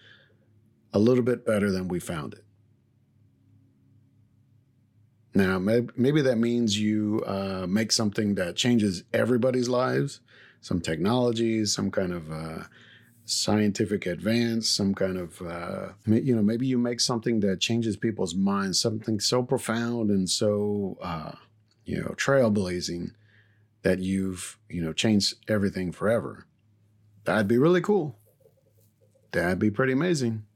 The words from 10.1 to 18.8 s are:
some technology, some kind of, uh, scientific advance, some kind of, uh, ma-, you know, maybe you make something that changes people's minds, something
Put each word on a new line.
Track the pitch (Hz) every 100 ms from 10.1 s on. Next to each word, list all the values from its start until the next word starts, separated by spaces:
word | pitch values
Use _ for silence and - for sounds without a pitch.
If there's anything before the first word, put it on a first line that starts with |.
| - _ - - _
some | - 87
technology, | 82 80 92 127 123 113 117 113 104
some | - 98
kind | 98 92
of, | 87 78
uh, | 80 80 82 82 - - - - _ -
scientific | - - 104 104 101 104 101 90
advance, | 82 92 117 117 113 110
some | - 98
kind | 98 95 92
of, | 87 -
uh, | - 85 87 98 95 - 107
ma-, | 110
you | 151
know, | 117
maybe | 104 117 131
you | 127
make | 120 120
something | - 117 123 113
that | 101 92
changes | - 117 113 104
people's | 117 104 95
minds, | 90 98 98 98
something | 90